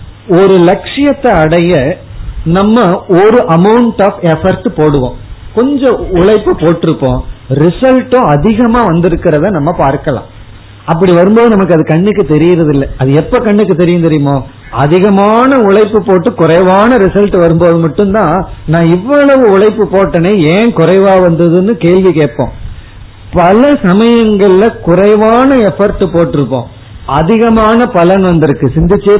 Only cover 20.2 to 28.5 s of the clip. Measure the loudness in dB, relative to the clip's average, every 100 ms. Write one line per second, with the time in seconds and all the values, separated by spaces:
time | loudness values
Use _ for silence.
20.2 | 0 0 0 0 0 0 0 2 2 2
21.2 | 2 2 2 2 0 -2 0 2 2 0
22.2 | -2 -2 -8 -8 -14 -16 -20 -20 -20 -20
23.2 | -6 0 2 2 2 0 0 0 2 2
24.2 | 2 2 2 2 0 -2 -2 0 2 2
25.2 | 2 2 2 2 0 0 -2 -2 -2 -2
26.2 | -2 -2 -4 -6 -8 -16 -20 -18 -6 -2
27.2 | 0 0 2 2 2 0 0 0 2 2
28.2 | 2 0 0